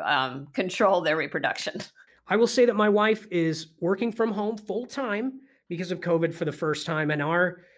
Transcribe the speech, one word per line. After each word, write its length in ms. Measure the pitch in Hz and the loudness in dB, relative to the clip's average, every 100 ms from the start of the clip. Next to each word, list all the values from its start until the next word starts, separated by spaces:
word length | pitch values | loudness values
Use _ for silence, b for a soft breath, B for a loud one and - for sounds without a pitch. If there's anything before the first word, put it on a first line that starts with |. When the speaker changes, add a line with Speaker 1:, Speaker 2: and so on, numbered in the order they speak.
Speaker 1:
um, 460 | 80 143 131 135 139 | 0 0 0 -4 -8
control 480 | - 185 - 208 180 | -4 -2 2 2 4
their 160 | 160 160 | 2 0
reproduction. 640 | 147 156 139 - - - - b b b - | -2 -2 -2 -4 -6 -8 -12 b b b -2
Speaker 2:
I 80 | 208 | 2
will 100 | 226 | 4
say 200 | 254 240 | 4 4
that 100 | 208 | 4
my 140 | 214 | 4
wife 360 | 208 214 220 - | 4 4 2 -2
is 380 | 175 165 156 - - | 0 0 -2 -8 -4
working 320 | 170 190 233 | -2 0 -2
from 200 | 226 226 | -2 -2
home 260 | 202 208 226 | -2 -4 -4
full 280 | - 202 247 | -6 -6 -6
time 540 | - 254 208 262 262 B B B | -6 -4 -2 -4 -6 B B B
because 240 | 175 180 | -8 -6
of 100 | 185 | -4
covid 300 | 175 165 165 | 0 2 2
for 140 | 160 156 | -2 -4
the 60 | |
first 340 | 139 156 147 - | -2 -2 -2 -2
time, 240 | 156 151 | -2 0
and 140 | 151 | 0
our 380 | 147 170 180 175 b | 2 2 2 -2 b